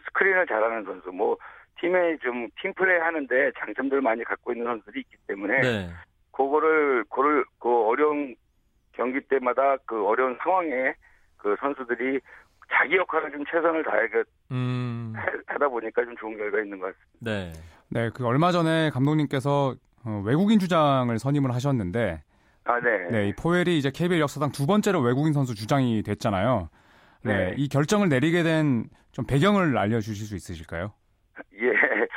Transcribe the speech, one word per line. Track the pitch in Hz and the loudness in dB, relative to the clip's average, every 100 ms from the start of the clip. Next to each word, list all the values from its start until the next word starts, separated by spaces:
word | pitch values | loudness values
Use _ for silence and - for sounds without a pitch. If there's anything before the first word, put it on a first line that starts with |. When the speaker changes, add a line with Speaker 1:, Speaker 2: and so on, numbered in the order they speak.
Speaker 1:
스크린을 | - - 190 185 175 | -4 -2 2 2 0
잘하는 | 110 113 113 | 0 0 -2
선수, | 95 92 90 | -8 -10 -10
뭐 | 90 117 113 - - - - | -4 -2 -2 -8 -20 -20 -6
팀에 | 175 180 170 151 | 0 2 0 -2
좀 | 123 120 117 - | -4 -6 -8 -8
팀플레이 | 190 185 185 175 | -8 -2 2 2
하는데 | 165 165 135 127 139 - | 2 -2 0 2 2 -2
장점들 | - 107 135 135 | -8 -4 0 2
많이 | 123 117 | 2 0
갖고 | 117 98 - | -2 -6 -6
있는 | 117 117 | -4 -4
선수들이 | 113 104 135 | -6 -8 -14
있기 | - - - | -14 -16 -10
때문에 | 101 101 131 | -6 0 2
Speaker 2:
네. | 127 107 90 85 - _ _ | 2 0 -4 -12 -18 _ _
Speaker 1:
그거를, | - 135 151 160 156 147 123 | -2 0 2 4 4 4 2
그걸 | 104 - 143 147 - _ | 0 0 2 2 0 _
그 | 117 120 110 | 0 2 4
어려운 | 127 151 147 139 117 _ _ _ _ _ | 4 2 2 -4 -10 _ _ _ _ _
경기 | - 120 131 | -6 -4 -4
때마다 | - 135 127 120 139 135 - | -2 0 2 2 2 0 -2
그 | 113 101 | 0 2
어려운 | 117 127 120 | 2 2 0
상황에 | 160 185 165 127 131 - _ _ _ _ | 0 0 0 -2 -2 -4 _ _ _ _
그 | 104 104 | -2 -2
선수들이 | 139 139 120 120 127 135 - - - _ - | -2 -4 -6 -4 -2 -4 -6 -18 -20 _ -4
자기 | - - 185 | -2 0 0
역할을 | 180 160 151 | 0 -4 -4
좀 | 143 143 | -8 -4
최선을 | 170 165 160 | 0 0 0
다하게 | 139 107 110 113 110 _ - | 0 0 2 0 -2 _ -8
Speaker 2:
음. | 127 123 123 123 117 113 110 | -4 -2 -2 -4 -6 -8 -6
Speaker 1:
하-, | - - - | -6 -6 -8
하다 | - 143 | -2 -2
보니까 | 117 110 120 | -2 -4 -4
좀 | 120 117 | -4 -8
좋은 | 110 110 | -10 -6
결과 | 104 104 | -2 -2
있는 | 104 98 | -4 -6
것 | 92 | -8
같습니다. | - _ _ | -10 _ _
Speaker 2:
네. | 117 104 90 80 82 - _ | -6 -6 -6 -12 -20 -20 _
Speaker 3:
네, | 117 117 | -4 -4
그 | - 123 | -2 0
얼마 | 131 175 | 2 4
전에 | 175 160 160 156 | 4 2 2 0
감독님께서, | 127 139 156 147 139 131 143 135 117 _ _ | 2 2 2 0 -2 0 0 0 -4 _ _
어, | 117 104 | -8 -4
외국인 | 98 147 202 226 | 0 2 4 4
주장을 | 180 170 147 135 123 110 | 4 4 4 4 2 0
선임을 | 131 147 135 | 0 0 0
하셨는데 | 120 143 131 90 107 107 78 - _ _ _ | 0 0 0 0 0 -2 -4 -12 _ _ _
Speaker 1:
아, | - 120 | -2 0
네. | 120 104 87 | 2 0 0
Speaker 3:
네, | 110 101 | 0 0
이 | |
포웰이 | - 165 175 175 165 | -2 0 0 2 0
이제 | 135 | 0
케이비엘 | - 175 175 | -2 0 0
역사상 | 147 139 147 | 0 -2 -4
두 | - 139 | 0 2
번째로 | 208 208 185 | 2 2 2
외국인 | 120 127 156 | 2 2 2
선수 | 143 127 | 2 0
주장이 | 107 110 143 127 110 | -4 -2 0 2 0
됐잖아요. | 101 104 117 95 110 117 85 - _ _ - _ | -2 -2 0 0 2 0 -4 -12 _ _ -20 _
네, | 113 101 92 | -2 0 0
Speaker 1:
네. | 113 | -2
Speaker 3:
이 | 143 | 0
결정을 | 139 151 208 196 | 0 2 2 2
내리게 | 131 156 175 | 2 2 2
된 | 165 160 151 117 - - _ | 2 2 2 0 -2 -12 _
좀 | - | -10
배경을 | - 135 185 208 170 113 | -2 2 4 4 2 2
알려주실 | 101 117 107 101 107 | 2 0 -2 -8 -8
수 | 98 | -10
있으실까요? | - 82 82 85 101 - _ _ _ - - | -10 -12 -10 -8 -8 -10 _ _ _ -20 -20
Speaker 1:
예. | 101 120 | -4 0
Speaker 3:
네. | 104 143 110 117 | 2 2 0 -2